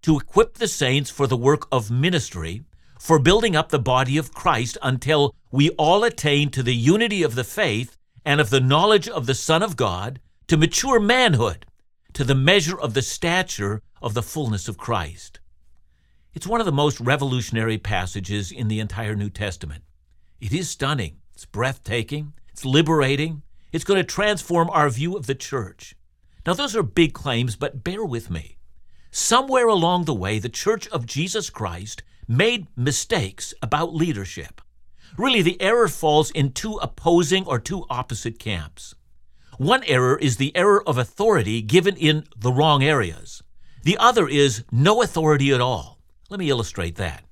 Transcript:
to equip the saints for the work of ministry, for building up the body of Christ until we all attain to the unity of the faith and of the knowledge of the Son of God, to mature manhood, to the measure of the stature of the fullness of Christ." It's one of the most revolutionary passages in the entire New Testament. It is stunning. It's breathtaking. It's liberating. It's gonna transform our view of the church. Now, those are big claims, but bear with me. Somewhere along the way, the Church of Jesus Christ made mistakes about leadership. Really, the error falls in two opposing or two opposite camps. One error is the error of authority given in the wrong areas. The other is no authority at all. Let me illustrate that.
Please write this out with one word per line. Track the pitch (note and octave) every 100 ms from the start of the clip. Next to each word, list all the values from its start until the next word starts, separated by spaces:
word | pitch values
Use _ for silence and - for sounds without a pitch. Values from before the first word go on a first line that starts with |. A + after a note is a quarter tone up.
to | - D3+
equip | - - A3+ -
the | A3+
saints | - C3+ C#3 C#3
for | - C#3
the | B2+
work | B2+ D3 -
of | C3 G#2+
ministry, | A#2+ D#3+ F3 A2 F2+ D#2+ G2+ - _ - -
for | - D#3+
building | C3+ G3 A3+ D#3
up | D#3
the | D3
body | B2 B2+ C3 C#3+
of | D#3
Christ | - F#3 B2 A#2 -
until | C3+ B2+ C3 D3+ C#3+ - _
we | B2+ D3+
all | - D#3 F#3+
attain | A#3 A#3 D3+ C#3+ D3
to | C3+
the | B2 B2
unity | A#2+ G3+ A#3 G3+
of | D3+ A#2
the |
faith | B2 - F#3 G#2+ B2 - _ -
and | D3+ D3
of | B2+
the | C3+
knowledge | B2+ D3 F#3+ G#3 G3
of | G3 A#2+
the | C3
Son | - D#3+
of | G#3+ D3
God, | A2+ F2+ G#2 C3 _ _ -
to | D#3+
mature | D#3+ - C4+ A#3+
manhood, | G3+ B3+ A#3+ C3+ A2 E2 - _ _ _ _
to | -
the | B2+
measure | C3+ C#3 G3+ D#3 F3+
of | C#3
the | A2+
stature | - - F3 F3+ F#3 - G2+ G#2+ - -
of | A#2+
the | G#2+
fullness | A2 D#3 C3 G#2 -
of | G#2
Christ." | - A2 D#2 F#2 - - - _ - - _ _ _ _ _
It's | - F3+
one | A#3
of | G#3
the |
most | C#3 D3 -
revolutionary | A#2+ C#3 C#3 B2+ A2+ A2+ A2+ A2
passages | - G2 F#2 G#2 F#2+ G#2 F2+
in | G2 G#2+
the | G#2+
entire | G#2+ A2 G#2+ G#2+
New | G#2
Testament. | - G#2 - D2+ D2 - _ _ _ _ _
It | G#2+
is | D3+ F3
stunning. | - C#3 D3 E2 - -
It's | - -
breathtaking. | G#2 B2 - - A#2 A2 D3 D3 - -
It's | - C3
liberating. | C#3 D#3 D#3+ C3+ C#3 D#3+ D3+ - - -
It's | E3
gonna | - G3
transform | - - G#3 G#3 - F3 E3
our | F#3 D3
view | A2+ D#3+ F#3+
of | A#2
the | C#3
church. | - C3+ F#2 - - - _ _ _ _ -
Now, |
those | F#3 C#4+ A3
are |
big | C#3 - D#3+
claims, | - C#3+ A#2+ B2+ G#2+
but | D3 C3+
bear | C3+ G3 G#3
with | A#2 -
me. | E2 C#2+ - - - - - -
Somewhere | - - A#3+ C4+ C4 A#3
along | G3+ E3+ F3+ D#3
the |
way, | A2+ F#2+ G#2+
the | G#2+
Church | - G3 A3 -
of | D3+ A#2
Jesus | C3+ F3+ G#3+ E3+
Christ | - G#2 E2+ G#2 - - - -
made | A#2 G#3+ A#3+ - -
mistakes | B2+ C#3 - G#3+ G2 - - -
about | A2 D3 E3
leadership. | D#3+ E3+ A#2 F#2+ - C#2+ - - _ - - - -
Really, | B3+ A#3+
the | E3+ F3+
error | F#3+ A#3 G#3
falls | - D#3 D3+ D3+
in | D#3 C#3
two | C3 A3 G#3+
opposing | - - E3+ E3+ D#3 F#3+ F#3
or | B2
two | - F#3+ -
opposite | B2 B2+ A2+ A#2+ A2
camps. | A2+ F#2 D2+ - - - _ - - - - -
One | C#3 C4 G#3+
error | C3 B2+ D3
is | C#3+ A2
the | C3+ F3
error | G3 G3 -
of | B2+
authority | A#2+ - A3 F#3+ G2+ A#2
given | G#2+ E3 F3+ E3
in | D#3 D3+ - -
the | A#2
wrong | B2+ D#3 D3
areas. | C#3 D3 F#2 - - - - - - -
The | D3 G3+
other | A#3 A3+ D3+
is | D3 C#3 G#2+ -
no | A#2 D#3 A3
authority | A#3+ E3+ D#3 D3 C#3
at | C3
all. | B2 A2 D2 - _ _ -
Let | G3
me | E3
illustrate | B2+ A2 - F2 E2
that. | F2+ C2+ -